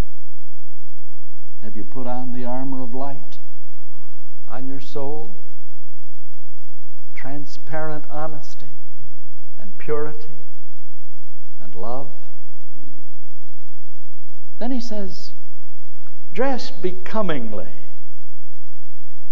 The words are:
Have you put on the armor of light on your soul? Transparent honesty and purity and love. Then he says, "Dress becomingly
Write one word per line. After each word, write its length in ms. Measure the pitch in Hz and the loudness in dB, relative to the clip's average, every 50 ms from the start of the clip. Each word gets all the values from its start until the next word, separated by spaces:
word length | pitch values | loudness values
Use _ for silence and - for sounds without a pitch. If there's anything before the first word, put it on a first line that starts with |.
| - - - - - - - - - - - - - - - - - - - - - - - - - - - - - - - - | 0 0 0 0 0 0 0 0 0 0 0 0 0 0 0 0 0 0 0 0 0 0 0 0 0 0 0 0 0 0 0 0
Have 160 | - 107 107 - | 0 0 0 0
you 80 | 101 | 0
put 220 | - 131 131 127 123 | 0 0 0 0 0
on 260 | 123 123 127 127 123 | 0 0 0 0 0
the 100 | 123 123 | 0 0
armor 380 | 120 123 131 135 135 135 131 | 0 0 0 0 0 0 0
of 140 | 131 131 131 | 0 0 0
light 420 | 131 135 139 139 143 - - - - - - - - - - - - - - - - - - - - - - - - - - | 0 0 0 0 0 0 0 0 0 0 0 0 0 0 0 0 0 0 0 0 -2 -2 -2 -2 -2 0 0 0 0 0 0
on 200 | 107 131 131 135 | 0 0 0 0
your 120 | 135 135 | 0 0
soul? 560 | - - - 147 139 135 151 156 156 - - - - - - - - - - - - - - - - - - - - - - - - - - - - - - - - - - - - - - | 0 0 0 0 0 0 0 0 0 0 0 0 0 0 0 0 0 0 0 0 0 0 0 0 0 -2 -2 -2 -2 -2 -2 0 0 0 0 0 0 0 0 0 0 0 0 0 0 0 0
Transparent 920 | - - 131 139 147 143 - - - - - 147 156 156 156 156 151 - - | 0 0 0 0 0 0 0 0 0 0 0 0 0 0 0 0 0 0 0
honesty 600 | - 151 156 160 156 147 - - - - - - - - - - - - - - - - - - - - - - - - | 0 0 0 0 0 0 0 0 0 0 0 0 0 0 0 0 0 0 0 0 0 0 0 0 0 0 0 0 0 0
and 180 | - 202 - - | 0 0 0 0
purity 640 | - - 151 147 151 151 151 147 - - - - - - - - - - - - - - - - - - - - - - - - - - - - | 0 0 0 0 0 0 0 0 0 0 0 0 0 0 0 0 0 0 0 0 0 0 0 0 0 0 0 0 0 0 0 0 0 0 0 0
and 160 | - - - | 0 0 0
love. 340 | 92 95 113 120 131 143 139 - - - - - - - - - - - - - - - - - - - - - - - - - - - - - - - - - - - - - - - - - - - - - - - - - - | 0 0 0 0 0 0 0 0 0 0 0 0 0 0 0 0 0 0 0 0 0 0 0 0 0 0 0 0 0 0 0 0 0 0 0 0 0 0 0 0 0 0 0 0 0 0 0 0 0 0 0 0 0 0 0 0 0
Then 140 | 208 240 | 0 0
he 80 | 269 247 | 0 0
says, 540 | 233 240 214 214 202 185 - - - - - - - - - - - - - - - - - - - - - - - - - | 0 0 0 0 0 0 0 0 0 0 0 0 0 0 0 0 0 0 0 0 0 0 0 0 0 0 0 0 0 0 0
"Dress 380 | 175 247 277 262 220 - - | 0 0 0 0 0 0 0
becomingly 1000 | - - - 185 175 - - - - 220 214 175 156 139 117 110 107 101 87 - - - - - - - - - - - - - - - - - - - - - - - - - - - - - - - - - | 0 0 0 0 0 0 0 0 0 0 0 0 0 0 0 0 0 0 0 0 0 0 0 0 0 0 0 0 0 0 0 0 0 0 0 0 0 0 0 0 0 0 0 0 0 0 0 0 0 0 0 0